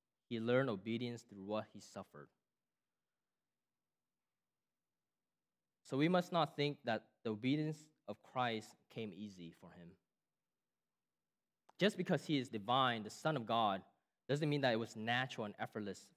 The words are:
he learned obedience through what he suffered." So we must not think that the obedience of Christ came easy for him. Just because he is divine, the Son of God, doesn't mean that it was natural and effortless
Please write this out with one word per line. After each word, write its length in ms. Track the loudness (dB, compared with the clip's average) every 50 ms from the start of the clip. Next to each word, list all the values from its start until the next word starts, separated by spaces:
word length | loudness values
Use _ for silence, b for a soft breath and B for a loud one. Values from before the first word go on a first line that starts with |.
| _ _ _ _ _ -8
he 120 | -6 -4
learned 320 | 0 4 4 4 4 4
obedience 500 | 0 -2 -2 -2 -4 -2 -2 -4 -8 -8
through 220 | -12 -16 -16 -12 -8
what 240 | -4 -4 -4 -4 -6
he 120 | -12 -20
suffered." 520 | -18 -14 -14 -14 -14 _ -16 -20 -20 -20 _ _ _ _ _ _ _ _ _ _ _ _ _ _ _ _ _ _ _ _ _ _ _ _ _ _ _ _ _ _ _ _ _ _ _ _ _ _ _ _ _ _ _ _ _ _ _ _ _ _ _ _ _ _ _ _ _ _ _ _ _ _ _ _ _ _ _ _ _ _ _
So 140 | -4 -2 2
we 120 | 2 4
must 220 | 4 4 2 2
not 240 | 2 2 2 0 0
think 280 | 0 0 0 -2 -2 -2
that 240 | -2 -2 -2 -2 _ _ _
the 80 | -4 -4
obedience 560 | -4 -2 0 0 0 2 0 -2 -4 -8 -10 -20 _ _ _ -14
of 160 | -14 -14 _
Christ 520 | -8 -4 -2 0 0 0 -4 -6 -10 -18 _ _ _
came 240 | -10 -10 -8 -8 -8
easy 380 | -10 -12 -12 -12 -12 -14 -14
for 180 | -14 _ -20 -20
him. 260 | -20 -18 -18 -20 -20 _ _ _ _ _ _ _ _ _ _ _ _ _ _ _ _ _ _ _ _ _ _ _ _ _ _ _ _ _ _ _ _ _ _ _ _ 2
Just 180 | 2 2 4
because 300 | 2 0 2 2 2 2
he 140 | 2 0 0
is 100 | 0 0
divine, 540 | -4 -6 0 2 4 4 4 4 2 0 -4
the 80 | -8
Son 260 | -8 -4 -2 -2 0 0
of 80 | 0
God, 400 | 2 2 4 4 4 2 0 -4 -10 _ _ _ _ _ _ _ -2
doesn't 220 | 0 0 2 2
mean 120 | 2 4
that 120 | 4 4 4
it 40 | 2
was 180 | 0 -4 -6
natural 500 | -8 -2 0 0 0 0 -2 -4 -6 -6
and 100 | -6 -6 -8
effortless 480 | -8 -8 -6 -6 -6 -6 -8 -10 -12 -20 _